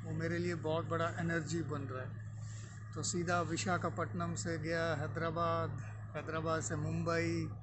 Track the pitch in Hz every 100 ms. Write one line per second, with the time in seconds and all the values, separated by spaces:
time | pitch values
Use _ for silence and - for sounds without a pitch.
0 | 165 160 165 175 175 170 156 165 160 165
1 | 165 170 165 165 151 170 147 147 139 131
2 | 127 - - - - - - - - 156
3 | 147 180 175 175 160 165 196 175 170 160
4 | 160 180 170 160 175 165 160 165 165 147
5 | 151 160 165 160 170 165 160 151 - -
6 | - 151 147 160 160 160 156 156 151 165
7 | 165 165 165 170 160 -